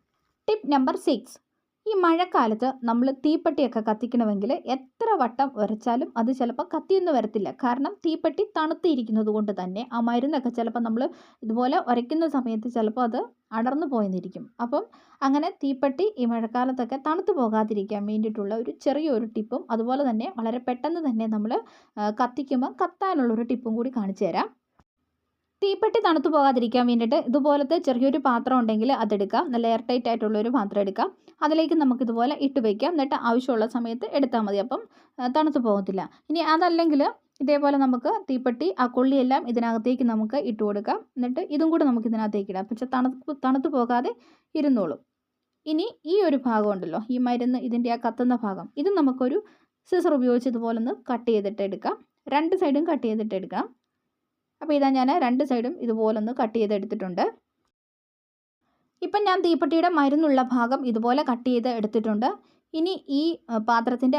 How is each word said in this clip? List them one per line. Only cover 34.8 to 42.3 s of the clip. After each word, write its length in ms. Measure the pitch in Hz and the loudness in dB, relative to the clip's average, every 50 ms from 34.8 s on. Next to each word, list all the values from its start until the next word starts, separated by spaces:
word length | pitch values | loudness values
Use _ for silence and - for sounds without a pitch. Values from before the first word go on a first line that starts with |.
| 466 - _ _ _ _ _ - | -8 -10 _ _ _ _ _ -6
ആ, 80 | 247 | -4
തണുത്ത് 320 | 254 254 311 311 311 277 294 | 0 2 2 2 2 2 2
പോകത്തില്ല. 440 | 240 226 202 202 190 196 190 190 156 - _ _ _ - | 2 2 2 2 0 -2 -4 -4 -6 -8 _ _ _ -4
ഇനി 100 | 302 339 311 - | -2 0 2 2
അതല്ലെങ്കിൽ 540 | 311 330 370 349 339 330 339 330 302 269 285 403 - - _ _ _ - | 4 4 4 4 4 4 4 4 4 4 2 2 0 -6 _ _ _ -4
ഇതേപോലെ 360 | 285 262 294 285 294 285 285 277 | 0 2 2 4 4 4 4 4
നമുക്ക് 320 | 269 254 254 247 - 302 440 440 | 4 4 2 2 0 0 -2 -2
തീപ്പെട്ടി 440 | 381 - 262 247 262 262 240 240 302 339 370 - | -2 -2 -4 -2 0 -2 -2 0 -2 -2 0 0
ആ 80 | 254 | -2
കൊള്ളിയെല്ലാം 640 | 240 247 254 254 262 277 277 254 254 262 277 - 240 | 0 2 2 2 4 4 4 4 2 2 0 0 0
ഇതിനകത്തേക്ക് 560 | 226 233 233 233 226 226 220 247 262 247 269 | -2 -2 0 0 -2 0 0 0 0 2 0
നമുക്ക് 320 | 233 220 220 220 214 269 | 0 0 0 -2 -2 -2
ഇട്ട് 260 | 285 - - 214 214 | -4 -2 -4 -4 -2
കൊടുക്കാം. 360 | 214 208 202 208 202 - 311 440 - _ | -2 -2 -2 -2 -2 -2 -4 -4 -6 _
എന്നിട്ട് 280 | - 262 247 247 254 294 381 403 | -6 -6 -4 -4 -2 -4 -4 -2
ഇതും 200 | 381 285 320 320 | 0 0 2 2
കൂടെ 140 | 330 330 320 | 4 4 4
നമുക്ക് 240 | 277 240 233 220 233 | 4 2 2 0 -2
ഇതിനകത്തേക്ക് 420 | 226 220 220 214 | -2 -2 -2 -2